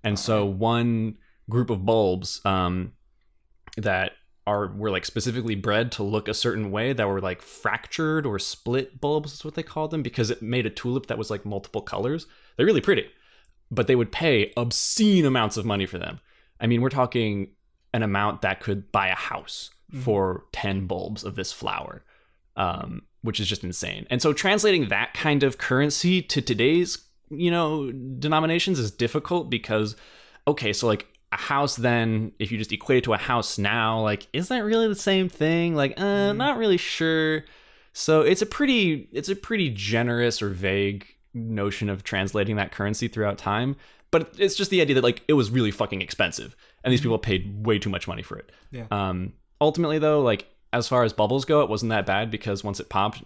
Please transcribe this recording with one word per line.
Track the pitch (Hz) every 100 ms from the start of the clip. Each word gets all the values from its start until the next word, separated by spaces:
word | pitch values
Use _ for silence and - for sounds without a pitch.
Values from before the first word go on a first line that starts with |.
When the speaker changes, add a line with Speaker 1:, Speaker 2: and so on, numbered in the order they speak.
Speaker 1:
And | 107 101
so | - 110
Speaker 2:
Okay. | 101 95
Speaker 1:
one | 113 117 120 113 110 107 _ _ -
group | 113 120
of | 104
bulbs, | 98 113 101 92 90 -
um, | 101 95 90 92 90 - _ _ _ _ _ _ - -
that | 107 92 95 - _ _ -
are, | 101 101
were, | 101 107
like, | 92
specifically | - - 123 120 113 101
bred | 104 104 120
to | -
look | 101 107 104
a |
certain | 110 120 113 104
way, | 104 120
that | 127 104
were, | 98
like, | 92 90
fractured | - - - 113 - - 156 156
or | 143 101
split | - - - 127 131 123
bulbs | 143 151 147
is | -
what | 156
they | 156
called | 160 - 156
them, | 160
because | 120 - 110
it | 117
made | 110 123 107
a |
tulip | - 123 127 -
that | 113
was, | 110
like, | 104
multiple | 104 98 - 107
colors. | - - 117 165 - - _ -
They're | 160
really | 170
pretty, | - 151 - _ _ _ _ _ _
but | 104 117
they | 127
would | 113
pay | - 165 120 101 -
obscene | 120 - - - 214 190
amounts | 147 131 107 107
of | 107
money | 101 95
for | 90
them. | 82 82 _ _ _ _
I | 113
mean, | 120
we're | 127
talking | 135 123 123 110 101 98 _ _ _ _
an | 117
amount | 110 98 104 -
that | 98 95
could | - 98 98
buy | 101 95
a | 92
house | - - - - - _ _
Speaker 2:
Mm-hmm. | 135
Speaker 1:
for | 127 101 95 90 -
ten | - 101 95 92
bulbs | 90 92 107
of | 101 98
this | 90
flower, | - 101 95 - - _ _ _ _ _ -
um, | 92 - - - - _
which | 113 104
is | 95
just | 101
insane. | 90 87 98 98 110
And | 123
so | 156
translating | 143 196 208 208 180 117
that | 98 120
kind | - 160 143
of | 135 127
currency | - 127 147 - 175 185
to | - -
today's, | 123 113 123 165 180 - _ _ _
you | 151 175
know, | 170 160 156 139
denominations | 131 127 127 147 156 160 170 190 165
is | 110
difficult | - 120 156 - 175 151
because, | 123 - 110 107 110 - - - - -
okay, | 147 110
so, | 104 117
like, | 104 - _ _
a | -
house | - 139 143 -
then, | 120 120 113 110 110 -
if | 101
you | 113
just | 110
equate | 107 - 127
it |
to | 123
a | 104
house | - 120 107 -
now, | 101 117 110 113
like, | 107 104 -
is | 135 180
that | 254
really | 214 226 226
the | 202
same | - 190 185
thing? | - 151 165 170 156
Like, | 139 -
uh, | 202 202 202
Speaker 2:
Mm-hmm. | 208
Speaker 1:
not | 269 247
really | 220 180
sure. | - - 160 160 156 156 - - - - _
So | - - 156
it's | 147 190
a | 214
pretty, | - 285 240 185 147 -
it's | 127 143
a | 196
pretty | - 220 160
generous | 101 98 117 120 117 120 110
or | 104
vague | 92 95 98 101 101 - _ _
notion | 120 113 110 101 98 104
of | 95
translating | - 98 95 107 101 104
that | 98
currency | - 101 107 120
throughout | - 104 98
time, | - 104 127 135 - _ _
but | 165 160 -
it's | 196 196
just | 190
the | 185
idea | 147 131
that, |
like, | 123 120 -
it |
was | 151 107
really | 127 110
fucking | 98 104 98
expensive | 90 - 90 - - - - _
and | 131
these | 123
Speaker 2:
Mm-hmm. | 143
Speaker 1:
people | 113
paid | 113 95 95 101 110
way | 104
too | 104
much | 92 -
money | 110
for | - -
it. | - - -
Speaker 2:
Yeah. | 127 110
Speaker 1:
Um, | 104 95 92 92 - _ _
ultimately | 147 156 165 156
though, | 151 151
like, | 127 104 - _ _
as | 120 113
far | 127
as | 117
bubbles | - 107 131 135
go, | 151
it | 117
wasn't | 104 117
that | 110
bad | 95 98 113
because | 107 113 98
once | 104 101
it | -
popped | 98 104 -